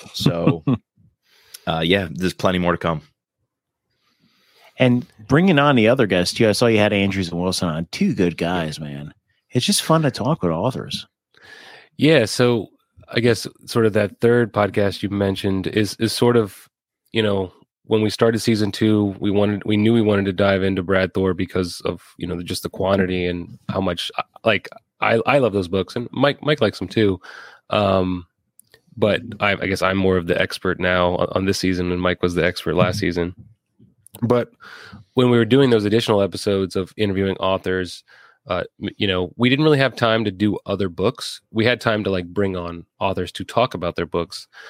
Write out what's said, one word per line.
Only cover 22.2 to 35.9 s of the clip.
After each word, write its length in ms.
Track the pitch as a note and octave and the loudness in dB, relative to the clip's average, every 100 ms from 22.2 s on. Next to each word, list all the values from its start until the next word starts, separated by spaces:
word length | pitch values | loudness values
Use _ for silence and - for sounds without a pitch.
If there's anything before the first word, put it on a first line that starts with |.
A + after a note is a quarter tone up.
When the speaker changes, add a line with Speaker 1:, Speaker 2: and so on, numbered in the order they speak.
| E2+ | -8
Speaker 3:
know, 140 | F2 | -8
just 220 | F2 F#2 | -8 -8
the 80 | - | -8
quantity 560 | - F#2+ G2 F#2 F#2 F2+ | -4 0 0 0 -2 -2
and 320 | F2+ F2 - - | -4 -10 -14 -8
how 120 | F#2+ | -4
much, 320 | F#2+ F2 - - - - | -4 -4 -8 -8 -10 -4
like, 240 | A2+ G2+ - - _ _ | 0 0 -4 -20 _ _
I, 200 | G#2+ A#2 - | 0 0 2
I 120 | C#3 | 2
love 140 | A#2+ | 2
those 140 | G2 E2+ | 0 -2
books, 300 | F#2+ F2+ A#2+ | -2 -4 -6
and 120 | A#2+ | -8
Mike, 280 | - C#3 C#3 | 0 0 0
Mike 180 | C#3+ D3+ | -4 0
likes 180 | G#2+ - | 0 -2
them 80 | - | -4
too. 320 | - G#2 F#2 - - - - _ | 2 2 0 -8 -20 -20 -20 _
Um, 560 | G#2+ G2+ F#2+ F#2 F#2 F2+ _ _ _ _ _ _ - | 0 2 2 0 -4 -8 _ _ _ _ _ _ -2
but 260 | G#2+ F#2 - G#2 | 0 0 -4 -2
I, 120 | G#2 | 0
I 140 | G2 F2+ | 0 -2
guess 160 | F#2+ | 0
I'm 140 | F#2 F#2+ | 0 2
more 200 | F#2+ F#2 | 2 2
of 120 | E2+ | 0
the 120 | F2+ | -2
expert 380 | F#2+ - F#2 F2 | -2 -2 -4 -2
now 380 | F2+ F2+ F2 F2+ | 0 2 2 0
on, 120 | - | -2
on 120 | - F#2+ | 0 -2
this 120 | G2 | 0
season, 320 | F#2 F2+ F2+ | -2 -2 -2
and 100 | F2+ | -2
Mike 220 | F2+ F2+ | -2 0
was 120 | F2+ | -2
the 100 | F2 | 0
expert 320 | E2+ F2+ - D#2+ | 0 -2 -4 0
last 240 | F2+ F#2+ | 0 0
season. 340 | F2 E2+ E2+ - - _ _ _ _ _ _ - | -2 -2 -4 -6 -20 _ _ _ _ _ _ -8
But 300 | A2 B2 A2+ _ - - - - _ | 0 0 0 _ -20 -20 -20 -20 _
when 160 | - B2 | 2 4
we 80 | A#2+ | 4
were 60 | |
doing 260 | A2 C3 C3+ | 4 6 6
those 140 | A2+ | 4
additional 380 | G#2 | 4